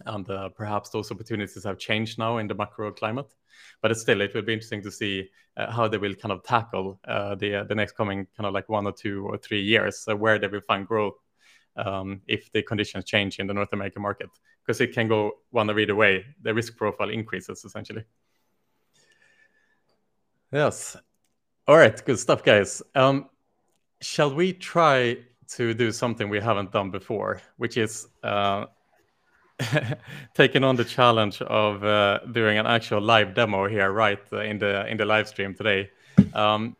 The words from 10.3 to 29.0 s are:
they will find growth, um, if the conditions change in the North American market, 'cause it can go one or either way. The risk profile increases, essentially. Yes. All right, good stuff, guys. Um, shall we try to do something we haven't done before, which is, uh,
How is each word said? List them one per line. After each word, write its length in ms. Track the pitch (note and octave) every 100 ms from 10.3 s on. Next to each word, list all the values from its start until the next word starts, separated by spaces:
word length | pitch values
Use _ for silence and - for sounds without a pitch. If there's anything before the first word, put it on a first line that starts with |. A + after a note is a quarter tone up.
| G#2
they 80 | G2+
will 140 | G#2
find 260 | - G2 F#2+
growth, 280 | A2 G2+ - _ _ _ _ _ -
um, 460 | G#2 G2 G2 G2 -
if 240 | G#2+ _
the 100 | A2
conditions 440 | - G#2+ G#2 G2 -
change 340 | G#2+ G2 -
in 80 | G2
the 60 |
North 200 | G2+ G2+
American 280 | G2+ G2 -
market, 280 | G2+ G2+ - _ _ _ -
'cause 140 | A2+
it 140 | B2
can 140 | B2 A2
go 320 | G#2+ G#2 - _
one 200 | A#2+ G#2+
or 100 | G#2+
either 160 | G#2 G2+
way. 300 | G#2 F#2 A2+ -
The 120 | A#2
risk 240 | A2 A2+ -
profile 320 | G#2+ - G2+
increases, 560 | A2+ A2 F#2+ - A2 G2+
essentially. 380 | G#2+ - A2 - _ _ _ _ _ _ _ _ _ _ _ _ _ _ _ _ _ _ _ _ _ _ _ -
Yes. 440 | C#3 C#3 - - - _ _ _ _ _ _ -
All 100 | D#3
right, 260 | B2 - -
good 140 | A2+
stuff, 240 | - C#3+
guys. 380 | - G#2+ F#2+ - -
Um, 360 | C#3 C3 C#3 - _ _ _ _ _ _ _
shall 320 | - - D3
we 200 | C#3 F#3
try 640 | F3+ - E3+ D#3+ C3 B2 B2 - _ -
to 240 | - A#2
do 180 | A2+ A#2
something 380 | G#2 B2 A2 G#2
we 100 | G#2
haven't 320 | A2+ G2+ F#2+
done 200 | G#2 G2
before, 500 | F#2+ - G#2 G2+ G2 - -
which 200 | A#2 A#2+
is, 300 | A2 - - _
uh, 420 | A2+ G2+ G2+ G2 - _ _ _